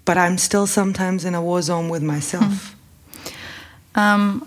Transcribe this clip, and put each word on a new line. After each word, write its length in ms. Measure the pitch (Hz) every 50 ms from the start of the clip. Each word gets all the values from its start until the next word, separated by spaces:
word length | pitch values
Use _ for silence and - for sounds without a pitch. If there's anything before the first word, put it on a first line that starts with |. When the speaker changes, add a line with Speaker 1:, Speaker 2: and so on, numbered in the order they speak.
| _
Speaker 1:
But 140 | - 170 180
I'm 180 | 175 175 185
still 300 | 180 - - - 202 202
sometimes 580 | 196 - 208 196 196 190 185 185 185 190 185 160
in 100 | 180 175
a 60 | 170
war 220 | 170 175 175 180
zone 260 | 160 156 175 170 170 165
with 140 | 170 160
myself. 720 | 151 151 147 147 - - - 180 214 202 202 196 - - - - - - - - - - - - - - - - - - - - - - - - - _ -
Speaker 2:
Hmm. 60 | 214
Um, 440 | 208 208 208 208 202 202 196 247 302